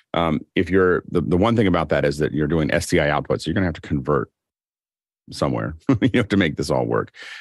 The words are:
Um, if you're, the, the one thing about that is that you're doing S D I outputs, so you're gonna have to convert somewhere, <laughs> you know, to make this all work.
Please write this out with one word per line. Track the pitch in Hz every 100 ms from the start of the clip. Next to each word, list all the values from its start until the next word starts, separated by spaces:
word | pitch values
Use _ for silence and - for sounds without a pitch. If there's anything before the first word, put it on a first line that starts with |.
| -
Um, | 85 82 73 -
if | 92 85
you're, | 95 92 85 -
the, | 87
the | 76 87
one | 113 117
thing | 95
about | 85 80
that | 73 71
is | 73
that | 73
you're | 73 76
doing | 82 76
S | 82 -
D | 85
I | 73
outputs, | 73 69 -
so | 80
you're |
gonna | 101 90
have |
to | 78
convert | - 73 65 69 55 _ _ _ _ _ _ _ _ _ -
somewhere, | - 73 60 57 82 -
<laughs> | 127
you | 120
know, | 117
to | 117 98
make | 82 71
this | 76
all | 64 58
work. | 55 50 - - -